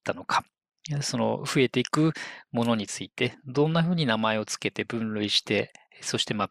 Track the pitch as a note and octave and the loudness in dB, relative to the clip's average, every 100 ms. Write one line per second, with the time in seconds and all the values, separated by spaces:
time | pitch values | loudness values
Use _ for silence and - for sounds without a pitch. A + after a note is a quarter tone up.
0 | - F2 - - - _ _ _ - C#3+ | -4 -6 -2 -2 -2 _ _ _ -6 -4
1 | - B2 A2 - - D3+ B2+ B2+ B2 D3+ | -2 0 0 -2 0 2 4 2 0 2
2 | D#3 - - - - A#2+ A#2 A2+ G2 - | 2 0 -8 -14 -6 -2 2 0 -2 -8
3 | F#2+ - C#3 - C3+ B2+ D#3 E3 E3 F3 | -10 -2 -2 -2 -4 0 2 2 2 2
4 | C#3 A2 A2 A2 G#2+ - G#2 - G#2 A#2 | 2 2 2 0 -2 -4 -4 -4 -4 -4
5 | A2 G#2+ G#2 - - G2+ - - _ - | -4 -2 0 0 2 0 0 -8 _ -12
6 | - G#2+ - G#2+ G2 | -4 -2 -2 -2 -2